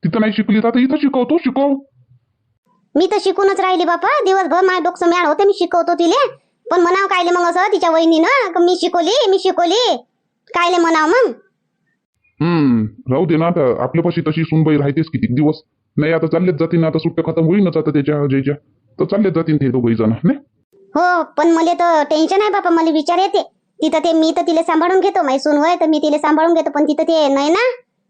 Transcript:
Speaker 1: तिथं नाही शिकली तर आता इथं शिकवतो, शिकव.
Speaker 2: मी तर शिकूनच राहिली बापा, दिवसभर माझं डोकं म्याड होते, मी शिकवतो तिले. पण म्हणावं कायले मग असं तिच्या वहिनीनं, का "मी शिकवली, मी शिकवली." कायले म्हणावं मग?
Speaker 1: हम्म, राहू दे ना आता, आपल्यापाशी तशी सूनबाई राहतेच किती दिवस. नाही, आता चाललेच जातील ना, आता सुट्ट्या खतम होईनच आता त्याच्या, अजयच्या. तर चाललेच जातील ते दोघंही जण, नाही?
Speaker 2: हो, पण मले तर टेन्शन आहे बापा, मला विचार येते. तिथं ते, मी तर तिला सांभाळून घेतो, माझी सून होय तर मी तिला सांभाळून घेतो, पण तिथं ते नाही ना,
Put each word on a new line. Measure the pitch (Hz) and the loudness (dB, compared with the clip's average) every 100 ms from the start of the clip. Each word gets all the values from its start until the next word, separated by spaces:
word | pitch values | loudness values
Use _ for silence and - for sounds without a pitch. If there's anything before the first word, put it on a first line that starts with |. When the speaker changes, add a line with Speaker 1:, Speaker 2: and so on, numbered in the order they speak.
Speaker 1:
तिथं | 165 226 | -2 0
नाही | 220 | -2
शिकली | 208 214 214 | -2 -2 0
तर | 226 | 0
आता | 240 | 0
इथं | 262 294 | -2 0
शिकवतो, | 285 269 247 320 | -2 -2 -2 -2
शिकव. | 339 262 285 277 277 _ _ _ _ _ _ _ _ _ _ 277 | -2 -2 -2 -2 -8 _ _ _ _ _ _ _ _ _ _ -2
Speaker 2:
मी | 370 | 0
तर | 415 | 0
शिकूनच | 381 392 392 381 | -2 0 0 0
राहिली | 370 370 339 | 0 0 0
बापा, | 339 381 587 392 | -2 -2 0 0
दिवसभर | 381 349 339 381 | 0 0 0 0
माझं | 370 | 0
डोकं | 330 359 339 | -4 -2 0
म्याड | 339 330 | 0 0
होते, | 302 | 2
मी | 403 | 2
शिकवतो | 392 349 349 339 | 2 0 0 0
तिले. | 339 339 466 539 - _ _ - | 0 2 2 0 -4 _ _ -4
पण | 359 | 0
म्हणावं | 339 370 392 | 2 0 0
कायले | 370 349 | -2 0
मग | 359 349 | 0 0
असं | 349 403 | 0 0
तिच्या | 392 349 | 0 2
वहिनीनं, | 320 330 320 339 539 427 | 2 2 2 2 2 0
का | 349 | 0
"मी | 349 359 | 0 2
शिकवली, | 359 349 330 494 453 | 0 -2 0 0 2
मी | 381 | 2
शिकवली." | 370 359 349 403 480 262 - _ _ _ _ | 0 0 0 0 0 -2 -6 _ _ _ _
कायले | 349 349 359 | -4 0 0
म्हणावं | 330 330 311 | 2 2 2
मग? | 466 440 226 _ _ _ _ _ _ _ _ _ _ | 2 0 -2 _ _ _ _ _ _ _ _ _ _
Speaker 1:
हम्म, | 160 170 143 117 107 107 127 | -2 2 2 0 -2 -8 -4
राहू | 131 170 | -2 0
दे | 160 | 0
ना | 165 | 0
आता, | 175 135 117 | 0 0 0
आपल्यापाशी | 131 165 170 170 | -2 -2 -2 -2
तशी | 156 156 | -4 -4
सूनबाई | 160 156 156 147 | -2 0 2 2
राहतेच | 143 143 160 | 0 -2 -4
किती | 131 110 | -4 -4
दिवस. | 123 151 151 _ _ _ - | 0 -2 -2 _ _ _ -4
नाही, | 151 | -2
आता | 156 160 | 0 -2
चाललेच | 165 180 151 | -2 -2 -2
जातील | 160 170 | -2 0
ना, | 160 | 0
आता | 156 | 0
सुट्ट्या | 170 165 165 | -4 -4 -4
खतम | 165 160 | -2 0
होईनच | 196 190 160 | 2 0 0
आता | 156 | -2
त्याच्या, | 147 139 147 | -2 -2 -2
अजयच्या. | 143 135 135 143 _ _ _ - | 0 0 -2 -6 _ _ _ -6
तर | 151 | -4
चाललेच | 202 202 | 0 0
जातील | 165 160 151 | 0 0 0
ते | 135 | 0
दोघंही | 127 120 113 | 0 0 0
जण, | 110 113 | 0 0
नाही? | 175 294 _ _ _ _ _ - | -2 -2 _ _ _ _ _ -2
Speaker 2:
हो, | 359 349 | 0 0
पण | 311 - 320 | -2 0 2
मले | 330 330 | 2 2
तर | 339 349 320 294 | 0 2 2 2
टेन्शन | 311 320 392 | 0 2 2
आहे | 427 | 0
बापा, | 403 370 | 0 0
मला | 330 330 | 0 2
विचार | 311 302 349 | 0 0 0
येते. | 392 392 - _ _ _ | 0 -2 -4 _ _ _
तिथं | 311 320 | -2 0
ते, | 330 | 0
मी | 320 320 330 | 2 2 0
तर | |
तिला | 320 330 | 0 0
सांभाळून | 330 320 349 381 | 0 0 2 2
घेतो, | 381 381 | 2 0
माझी | 294 269 | 0 -2
सून | 302 294 | 0 2
होय | 311 349 | 2 0
तर | 320 | 0
मी | 302 | 0
तिला | 302 294 | 0 0
सांभाळून | 302 311 320 | 0 2 2
घेतो, | 339 311 | 2 0
पण | 294 | -2
तिथं | 302 302 | -2 0
ते | 320 320 285 | 0 2 2
नाही | 277 285 | 0 0
ना, | 359 494 494 _ _ _ | 0 0 -4 _ _ _